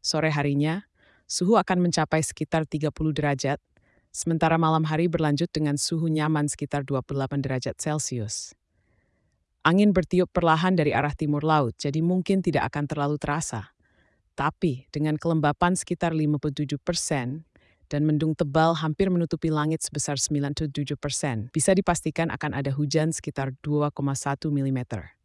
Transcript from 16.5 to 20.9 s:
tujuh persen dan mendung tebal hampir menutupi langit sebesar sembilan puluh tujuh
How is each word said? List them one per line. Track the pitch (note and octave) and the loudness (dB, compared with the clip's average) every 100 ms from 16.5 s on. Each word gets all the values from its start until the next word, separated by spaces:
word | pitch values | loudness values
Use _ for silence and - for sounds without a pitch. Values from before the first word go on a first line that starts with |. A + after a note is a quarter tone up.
tujuh | C#3 C#3+ C#3+ | -4 -4 -4
persen | - E3+ - D3 A#2+ D3 D#3+ _ _ _ _ | -4 -4 -2 -2 -2 -6 -12 _ _ _ _
dan | D3 | 0
mendung | D3+ D3+ D#3 | 2 2 0
tebal | D#3+ D#3 D3 D#3+ | 0 0 4 4
hampir | E3 D#3 D3+ F#3+ | 2 -2 0 2
menutupi | F3+ E3+ D#3+ D#3+ | 2 0 -2 -2
langit | D#3 D3 D#3+ | 0 0 -2
sebesar | - - - C#3 | -4 -6 -4 -4
sembilan | - D3 C#3+ | -2 -2 -2
puluh | D3 D#3 | -2 -4
tujuh | C#3 C#3+ | -4 -4